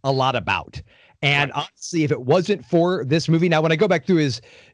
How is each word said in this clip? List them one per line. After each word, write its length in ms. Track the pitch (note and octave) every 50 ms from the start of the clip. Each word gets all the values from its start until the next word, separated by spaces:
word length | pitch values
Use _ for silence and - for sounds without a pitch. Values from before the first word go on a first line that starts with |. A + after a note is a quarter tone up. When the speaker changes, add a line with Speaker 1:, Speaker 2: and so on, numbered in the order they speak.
| -
Speaker 1:
a 80 | C3+ C3+
lot 240 | C3+ C3 C3 C3
about. 440 | A#2+ F#2 - G2 F2 D2+ - - - - _ _ _ _ _ _ - -
And 280 | C#3 C#3+ C#3+ C#3+ C#3+
Speaker 2:
Right. 140 | - C#3+ D3
Speaker 1:
honestly, 380 | - _ - - - - E3+ D#3
if 80 | C#3+ D3
it 80 | A#2
wasn't 440 | B2+ B2 D3+ F#3 F3+ F#3 G#3 E3+ B2
for 380 | - - E3+ E3 F3 F#3 F3 A#2
this 240 | B2 C#3 E3+ - -
movie, 180 | D#3+ E3 E3+ F3+
now 140 | E3 D#3 D#3+
when 100 | E3 D#3+
I 40 |
go 120 | D#3 G#3+ G3+
back 180 | F#3 E3 -
through 100 | - F#3
his, 260 | E3 D3+ C#3 A#2 - - - - - - _